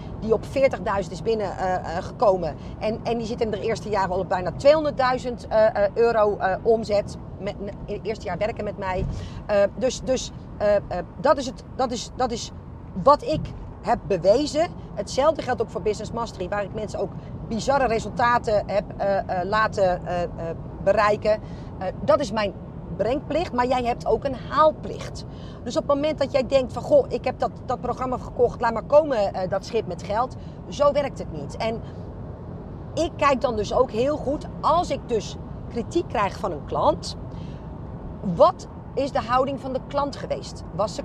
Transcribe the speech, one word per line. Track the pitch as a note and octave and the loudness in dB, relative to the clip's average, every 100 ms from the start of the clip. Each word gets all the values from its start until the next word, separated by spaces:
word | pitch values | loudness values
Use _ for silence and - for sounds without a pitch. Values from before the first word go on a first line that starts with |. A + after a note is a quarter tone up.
| - - | -10 -6
die | G#3+ | 0
op | G#3+ - | 0 2
veertigduizend | C#4 C4 A#3+ F#3 G3+ E3+ | 4 4 4 -2 0 -2
is | F3 | -4
binnen, | E3 A3 G3 - | 0 0 0 -2
eh, | F#3 F#3 | 0 0
eh, | - E3 | -2 -4
gekomen. | - - G#3+ F#3+ E3 C#3+ - - | -4 2 4 4 2 -6 -10 -6
En, | G#3+ A#3 | -4 -4
en | - A#3+ | -2 -2
die | A3 | -2
zit | A#3 | -2
in | A3 | -2
de | G3+ | -2
eerste | G#3+ A3 A3 | -2 -4 -2
jaren | G3+ F#3+ | 0 0
al | F#3 | 0
op | F3+ | 0
bijna | F#3 F3+ | 0 -2
tweehonderdduizend, | - C#4 D#4 D4 - B3+ B3+ B3 A#3+ - | 4 6 6 4 2 2 0 -4 -8 0
eh, | A3 A3 | 4 6
eh, | G#3+ G3+ | 6 2
euro, | G3+ A#3 A3+ G#3 F#3+ | 4 4 6 4 4
eh, | F#3+ F#3 | 0 0
omzet. | A3+ A3+ A3 G3+ G#3+ - - - | 4 2 4 0 0 -6 -12 -8
Met, | F#3+ - G3+ - - | -8 -6 -8 -8 -8
in | G#3 | -8
het | F#3+ | -6
eerste | G#3+ G#3 | -6 -4
jaar | F3 | -2
werken | G#3 A3+ | -2 -2
met | G#3 G3 | -6 -4
mij. | G3 F#3 F#3+ - - - - | -4 -2 -2 -4 -6 -8 0
Eh, | G3+ G3+ G3 | 4 4 4
dus, | B3+ A#3+ | 0 0
dus, | - C4 - - - - | 0 0 -2 -10 -12 -2
eh, | G#3 G3+ | 4 4
eh, | - F3+ E3+ - | 2 -6 -6 0
dat | C#4+ D#4 | 4 4
is | B3+ | 2
het, | - - - | -8 -10 -2
dat | B3+ | -2
is, | A#3 - - | -2 -6 -2
dat | A#3+ | -2
is | A3+ - - - - - G3 | -2 -8 -12 -14 -14 -10 2
wat | F3 C#4+ | 6 6
ik | B3 D#4 - - - - | 6 -2 -2 -8 -12 -8
heb | F#3+ A#3+ D3+ | -2 0 0
bewezen. | F#3+ F3 A#3 D4 D4 F4 - - | 2 6 6 4 2 0 -2 -12
Hetzelfde | - G3 - D4 D4+ | -8 -4 2 4 4
geldt | A#3 B3 | 0 -2
ook | G#3+ | -2
voor | A3 | -2
Business | F3+ G3+ G#3+ | -2 -2 -4
Mastery, | A#3 A3+ - F3+ | -6 -6 -6 -4
waar | G3+ | -4
ik | G3+ | -4
mensen | A3 G#3+ - | -6 -6 -4
ook | F#3 - - - - | -6 -6 -12 -10 -6
bizarre | A3+ A3+ C#4 B3 | -4 2 4 4
resultaten | A3 G3+ F3 A#3+ A#3+ A#3+ G#3 G3+ | 2 -2 2 4 4 4 2 2
heb, | F#3+ - - | 0 -2 -2
eh, | G3 G3 | 0 2
eh, | - F#3 F3+ | 0 -2 0
laten, | G#3+ A3 G#3 F#3 F3+ E3+ | 2 2 4 2 2 -2
eh, | F3 | -2
eh, | F3 - E3 E3 - - | -2 -4 -8 -8 -10 -4
bereiken. | F#3+ G3+ G#3 G#3+ G#3+ G#3+ - - - - | 2 4 4 4 2 0 -2 -12 -12 -8
Eh, | F#3+ F#3+ | -8 -4
dat | - D4 | 4 4
is | C4 | 4
mijn | A3 G#3 - - - - - | -2 -2 -4 -12 -12 -8 -2
brengplicht, | G3+ C#4+ - D4 F4 | 0 0 0 -2 0
maar | B3 B3+ | 0 2
jij | B3+ | 2
hebt | A#3+ B3 - | 0 -2 2
ook | A3+ | 2
een | C4+ B3+ - | 0 -4 -2
haalplicht. | C4 D#4 - - - - - - - - - | 6 6 4 -6 -8 -10 -10 -12 -12 -14 -10
Dus | A#3+ C#4+ | -4 -2
op | - | 2
het | C#4 | 2
moment | D4+ D4 | 2 0
dat | C#4 | 2
jij | C4+ A#3 | 2 4
denkt | C4+ B3+ | 2 2
van, | - | -4
"Goh, | - C#4+ - | 6 6 6
ik | B3 B3+ | 0 -2
heb | B3 | -2
dat, | A#3+ - - | -2 -4 -6
dat | B3 | -4
programma | B3 A#3 B3+ B3+ | -4 -4 -4 -6
gekocht, | - - A#3 - | -6 2 2 2
laat | A#3 | -2
maar | A3+ - | -2 6
komen, | D4 D#4 A#3+ G3 | 6 6 2 2
eh, | F#3 F#3 | 0 -2
dat | G3 - | -2 -2
schip | A3+ G#3 | -2 -2
met | E3+ | -6
geld." | - G#3 B3+ - - - - | -4 -2 -2 -4 -12 -14 -8
Zo | - C#4+ | 2 4
werkt | C#4+ C#4 - | 4 0 -4
het | F#3 | -8
niet. | D3+ C#3 - | -8 -8 -4
En | A3+ A3+ - - - - - - - - - - - | -4 -4 -8 -12 -12 -12 -12 -12 -12 -12 -12 -12 -8
ik | - D#4+ - | -2 -2 2
kijk | C#4+ C4+ | 4 4
dan | C4 A3 | 2 0
dus | G3+ | 0
ook | A#3 B3+ | 4 2
heel | G#3+ C4 D4+ | 2 0 0
goed, | - D4+ - - | -2 -4 -4 -2
als | A#3 D#4+ F4 | 2 4 2
ik | C#4 - | -2 0
dus | A3+ - - - - - | -2 -2 -10 -10 -12 -8
kritiek | A#3 G#3+ E4+ - | -6 -2 -2 -2
krijg | A#3+ G3 - | 0 0 0
van | G3+ | -4
een | D3+ - | -4 -4
klant, | D3 A#3+ D#4+ - - - - - - - - - - - - G3+ E3+ | 0 2 2 -2 -10 -10 -10 -10 -12 -12 -12 -12 -10 -10 -6 -2 6
wat | D#4 - - - - | 6 4 -8 -14 -10
is | - C4+ | -4 -2
de | C4 | -2
houding | A3+ B3+ C4+ C4+ | 2 2 2 -2
van | C4+ | -4
de | B3+ - | -6 -4
klant | C#4+ C#4+ - | -2 -2 -4
geweest? | F#3 C3 - - - E3 | -6 -6 -6 -12 -10 -2
Was | G#3 | -2
ze | - | -2